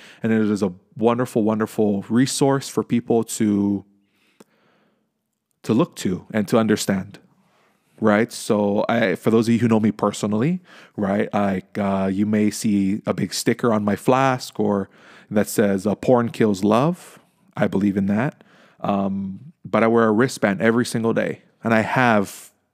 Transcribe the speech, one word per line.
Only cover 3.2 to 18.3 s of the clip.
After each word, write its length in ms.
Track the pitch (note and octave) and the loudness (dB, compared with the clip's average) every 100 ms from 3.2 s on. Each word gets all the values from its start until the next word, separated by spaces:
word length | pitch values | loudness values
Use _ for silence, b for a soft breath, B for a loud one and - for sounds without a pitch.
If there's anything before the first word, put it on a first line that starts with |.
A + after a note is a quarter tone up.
to, 600 | A2 - G#2+ G2+ G2+ G2 - _ _ b b b b b b b b b b _ _ _ _ _ | -2 -2 0 2 0 -2 -6 _ _ b b b b b b b b b b _ _ _ _ _
to 100 | - | -2
look 220 | A2+ E3 - | 0 0 -4
to 300 | G2+ F2+ - | -8 -8 -6
and 140 | A2 G2+ | -6 0
to 100 | A#2 | 0
understand, 640 | A2 G#2+ - G2 G2+ - _ _ _ _ _ _ _ - | 2 0 0 -4 -6 -16 _ _ _ _ _ _ _ -2
right? 320 | G#2+ G#2 A#2+ | 2 2 0
So 520 | - - G#2 G2+ G#2 - | -4 -2 0 0 0 0
I, 280 | A#2 G2+ E2+ | 0 0 0
for 160 | A#2 | 2
those 160 | A2+ A2+ | 2 2
of 60 | |
you 40 | A#2 | 2
who 100 | A#2+ | 2
know 120 | A2 | 2
me 100 | G#2+ | 2
personally, 680 | - G#2 - G#2+ G#2+ C#3 F#3 B B B - | 0 -2 -2 -4 -2 0 -2 B B B -6
right, 360 | G2 G#2 G#2+ | -2 -2 -2
like, 420 | G#2 G2+ F#2+ - - | -2 -2 -2 -6 -4
uh, 300 | G2+ G2 G2 | -2 -2 -2
you 140 | F#2+ G#2 | -2 0
may 220 | G#2+ G#2+ | 2 0
see 540 | - A2+ G2+ F#2+ G#2 - | -2 -2 0 0 -2 -4
a 60 | |
big 220 | F#2+ G2 | -4 -4
sticker 380 | - - A#2 A#2+ | -4 -4 0 0
on 120 | G#2+ | 0
my 120 | G#2 G2+ | 0 -2
flask 600 | - C3 C3+ B2+ - - | 0 2 2 0 -6 -4
or 280 | G#2 G2+ F#2+ B B B B | 0 0 -2 B B B B
that 180 | G#2 G2+ | -2 -2
says, 360 | - G2+ G2 | 0 0 0
uh, 120 | G#2 G2 | -2 -2
"Porn 340 | - A#2+ A#2 | 2 2 2
kills 320 | - A2 F#2 | 0 0 2
love." 560 | G2+ A2+ D3+ F3+ - - _ _ _ - | 2 4 2 -2 -10 -20 _ _ _ -4
I 100 | G2+ | -2
believe 300 | F#2+ G2+ G2 | 0 0 0
in 100 | G2 | 0
that. 380 | G2+ C3+ | 0 -2